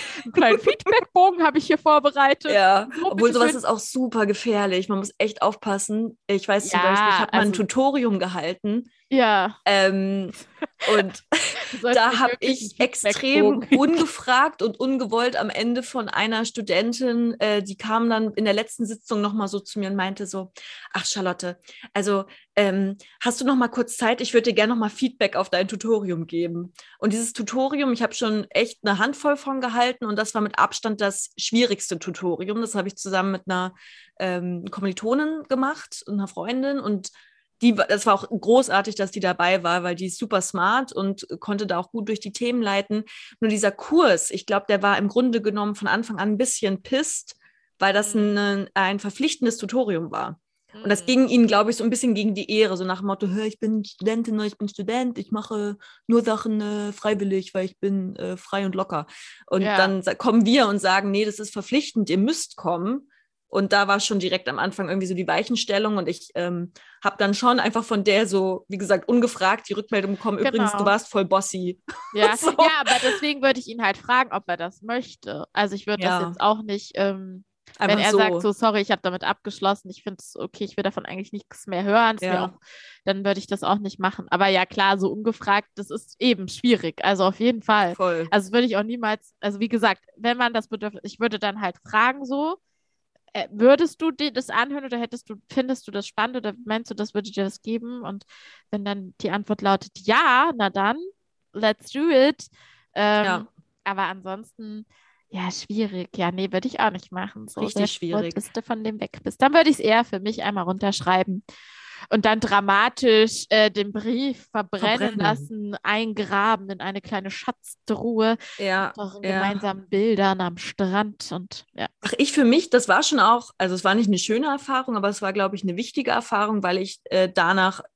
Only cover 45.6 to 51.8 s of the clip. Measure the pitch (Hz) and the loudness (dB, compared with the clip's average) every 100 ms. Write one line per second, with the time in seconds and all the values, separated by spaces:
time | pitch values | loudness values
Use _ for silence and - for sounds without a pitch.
45.6 | 208 208 202 208 226 208 202 208 247 - | -4 -4 -2 -2 -2 -4 -2 0 -2 -2
46.6 | 190 190 - 262 311 - - - _ _ | -2 -4 -2 -2 -2 -6 -12 -20 _ _
47.6 | _ - 190 196 208 214 208 202 202 202 | _ -2 2 2 0 0 0 2 0 -2
48.6 | 196 196 190 202 202 - 302 - 240 233 | -2 0 0 -2 -6 -2 -4 0 -2 -2
49.6 | 196 247 214 170 165 - - 165 _ _ | -2 -2 0 -2 -4 -6 -8 -10 _ _
50.6 | _ 214 214 202 175 254 262 240 226 208 | _ -6 -2 0 2 4 6 6 6 6
51.6 | 214 233 | 4 0